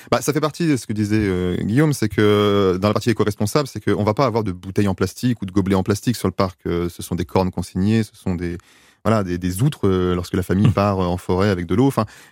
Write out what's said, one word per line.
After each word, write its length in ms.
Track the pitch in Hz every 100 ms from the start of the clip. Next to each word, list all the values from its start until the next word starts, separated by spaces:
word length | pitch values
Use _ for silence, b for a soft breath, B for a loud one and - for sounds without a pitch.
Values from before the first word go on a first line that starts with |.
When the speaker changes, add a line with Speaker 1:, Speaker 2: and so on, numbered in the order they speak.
| B
Speaker 1:
Bah, 140 | 120
ça 100 | 135
fait 80 | 143
partie 260 | 151 - 170
de 80 | 131
ce 120 | -
que 60 |
disait, 260 | 107 104 110
euh, 360 | 101 90 90 87
Guillaume, 360 | 95 123 156
c'est 160 | 135 107
que 720 | - 104 104 104 101 95 92
dans 60 | 104
la 80 | 110
partie 160 | 120
éco-responsable, 560 | 110 107 - 107 151 135
c'est 120 | 107
qu'on 240 | - 95
va 120 | 104 107
pas 100 | 131
avoir 180 | 113
de 80 | 107
bouteilles 360 | 90 95 101 101
en 80 | 92
plastique 440 | 95 - 127 117
ou 20 | 95
de 60 |
gobelets 240 | 98 95 95
en 80 |
plastique 320 | 95 98 - 113
sur 120 | 95
le 40 |
parc. 300 | - 95 - 90
Euh, 240 | 87 87
ce 140 | -
sont 100 | -
des 120 | 87 92
cornes 260 | 98 92
consignées, 500 | 92 - 92 98 113
ce 140 | 107 -
sont 180 | 98
des, 240 | 87 87 87 b b b b 104
voilà, 180 | 110
des, 140 | 92 87
des 240 | 90 90
outres, 260 | 147 - 98
euh, 280 | 92 90 90
lorsque 180 | 87
la 80 | 92
famille 280 | 90 92 107
Speaker 2:
Hmm. 40 |
Speaker 1:
part, 260 | 98 101 95
euh, 60 | 87
en 120 | 90
forêt 320 | - 92 104
avec 180 | 90 85
de 80 | 95
l'eau. 100 | 135
Enfin, 200 | 127 110 B B